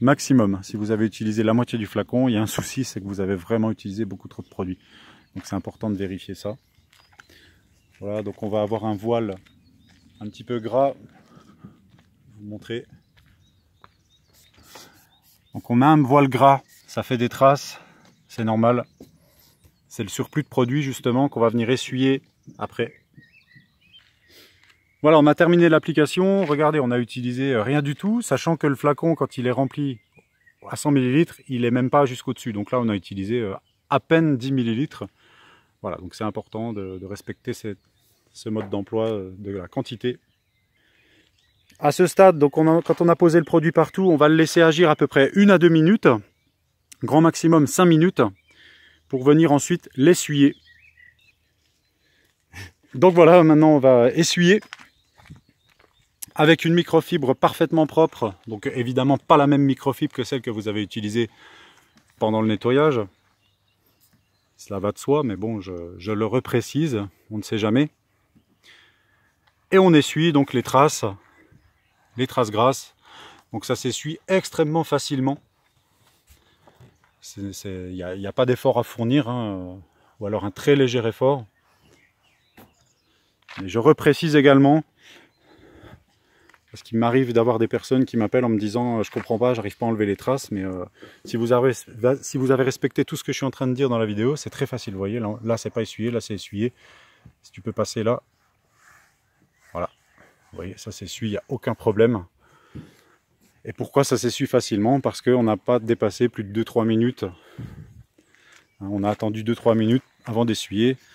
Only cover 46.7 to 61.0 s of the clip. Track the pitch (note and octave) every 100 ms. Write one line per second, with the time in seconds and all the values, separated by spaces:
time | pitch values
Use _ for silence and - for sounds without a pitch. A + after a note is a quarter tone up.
46.7 | _ _ - A#2 D3 E3 - E3 E3 C#3
47.7 | - F3+ D#3+ F3+ - A2 - _ _ -
48.7 | _ _ _ _ C3 C3 D#3 E3 C#3+ -
49.7 | F3 - - D3 F3 - D3 C#3 - _
50.7 | _ _ _ _ _ _ _ _ _ _
51.7 | _ _ _ _ _ _ _ _ F#2 F#2+
52.7 | _ _ C3+ F3+ F3 D#3+ F3+ D#3+ D3+ D#3
53.7 | D3 C3 B2 B2 C#3+ E3+ - F3 G#3+ -
54.7 | - - _ _ _ - - _ _ _
55.7 | _ _ _ _ _ - - D3+ D#3+ E3
56.7 | E3+ - D#3+ - F3 C3 C3 E3+ - D3+
57.7 | D#3+ D3+ - G#3+ - A2 F#2 - G#2 C#3
58.7 | B2+ A#2+ B2+ C3+ C3+ - D#3 C#3 C#3+ C#3
59.7 | C3 C#3 B2 D3+ - A#2 C3+ A#2 G#2+ G#2+
60.7 | G#2 G2+ A2+